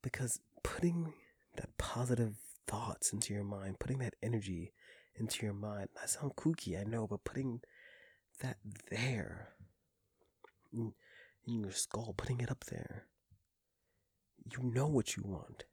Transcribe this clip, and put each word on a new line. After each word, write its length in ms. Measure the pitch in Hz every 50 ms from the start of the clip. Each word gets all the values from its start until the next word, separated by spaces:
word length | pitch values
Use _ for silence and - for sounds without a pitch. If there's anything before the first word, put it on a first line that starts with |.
Because 380 | - 127 - - 131 120 - - _ _ _ - _
putting 500 | - - - - 175 170 170 165 160 - - - - _ _ _ _ -
that 220 | - - - -
positive 600 | - - - - 127 123 123 123 117 117 107 104 - - - - - _
thoughts 440 | - - 104 107 110 - - - -
into 220 | - 101 - - 104
your 100 | 104 101
mind, 360 | 101 101 98 98 98 95 -
putting 180 | - 127 135 135
that 160 | 127 110 - _ -
energy 480 | 113 120 110 98 98 92 85 85 92 _ _ - - - - - _ _
into 300 | - 113 107 - - 113
your 80 | 107 101
mind, 360 | 101 104 107 104 101 98 - - -
I 40 | -
sound 320 | - - - 147 139 -
kooky, 420 | - - 156 165 - - - 85 90
I 40 | 101
know, 220 | 107 113 113 110
but 200 | 104 107 98 _
putting 360 | - - 131 135 131 117 120 - - - - - - - - - - - _ _ _ _ -
that 180 | - 131 - - - 107 101 - - -
there 640 | - 107 120 135 127 107 80 - - 87 98 - - _ - - _ _ _ _ _ _ _ _ _ _ _ _ _ _ - - _ _ _ _ -
in, 200 | 117 117 110 - _ - - - - - - _ _ _
in 140 | 120 117 113
your 100 | 104 98
skull, 420 | 95 - - - - 110 117 110 92
putting 240 | - - - 127 120
it 100 | 120 -
up 140 | 135 - -
there, 420 | - - - 50 - - - - - _ _ _ _ - _ _ _ _ _ _ _ _ _ _ _ _ _ _ _ _ _ _ _ _ - -
you 160 | - - 127
know 260 | 127 123 113 127 139
what 280 | 156 151 127 107 - -
you 80 | - 101
want. 380 | 101 95 80 - - - - - -